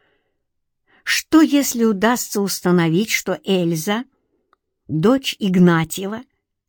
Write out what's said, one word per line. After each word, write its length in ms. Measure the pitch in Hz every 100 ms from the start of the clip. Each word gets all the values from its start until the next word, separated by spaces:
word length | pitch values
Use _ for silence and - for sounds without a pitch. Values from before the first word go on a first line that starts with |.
| _ _ _ _ _ _ _ _ _ _
Что, 380 | - - - 320
если 440 | 285 285 269 233 226
удастся 560 | 196 214 247 - 214
установить, 720 | 196 - 180 175 165 165 220
что 280 | - - 180 -
Эльза — 580 | 190 170 165 165 214 262 _ _ _ _ _ _ _ -
дочь 460 | 151 190 269 - -
Игнатьева? 840 | 208 185 180 165 160 - 196 226 254 _ _ _